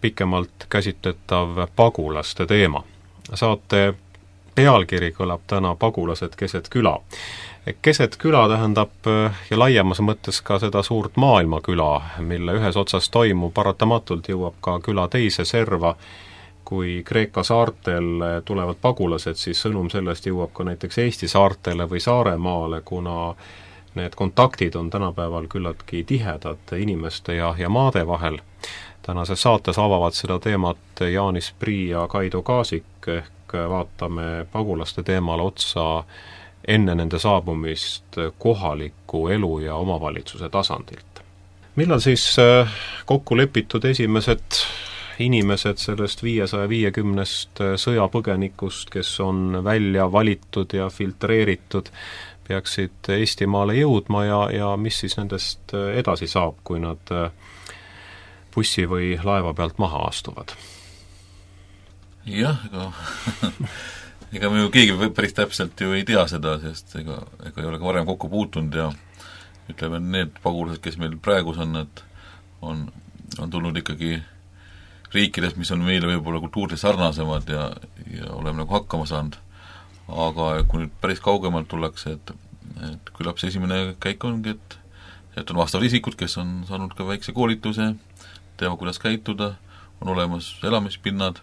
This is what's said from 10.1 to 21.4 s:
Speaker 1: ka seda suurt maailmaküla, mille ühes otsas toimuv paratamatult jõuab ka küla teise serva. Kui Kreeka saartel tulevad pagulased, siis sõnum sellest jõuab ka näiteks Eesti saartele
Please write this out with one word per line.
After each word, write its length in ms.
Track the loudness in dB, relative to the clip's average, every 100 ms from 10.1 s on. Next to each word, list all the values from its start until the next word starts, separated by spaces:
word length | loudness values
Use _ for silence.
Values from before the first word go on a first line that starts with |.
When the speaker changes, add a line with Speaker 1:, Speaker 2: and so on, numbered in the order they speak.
| 0 -4 -6
Speaker 1:
ka 160 | 0 0
seda 240 | 2 0
suurt 340 | 2 0 0 4
maailmaküla, 840 | 8 8 6 2 0 2 4 2 -2 -6
mille 340 | -4 -2 0
ühes 240 | 0 2 2
otsas 320 | 2 0 2
toimuv 440 | 4 4 4 0
paratamatult 760 | 0 0 4 4 2 0 -6 -4
jõuab 240 | -4 -4 -4
ka 180 | -4 -2
küla 280 | 0 0 0
teise 380 | 2 0 0 0
serva. 500 | 2 2 2 2 0 -8 -20 -20 -20 -20 -20 -8
Kui 380 | -4 -2 -4
Kreeka 400 | 0 0 2 0
saartel 760 | 2 4 4 0 -4 -2 0 -2 -2 -4 -2
tulevad 300 | -4 -2 0
pagulased, 540 | 0 2 0 0 -2 -6
siis 240 | -4 -2 -2
sõnum 240 | -2 -2
sellest 340 | -2 -4 -4 -4
jõuab 280 | -2 -4 -4
ka 80 |
näiteks 340 | -6 -6 -6 0
Eesti 300 | 0 0 0
saartele 560 | 6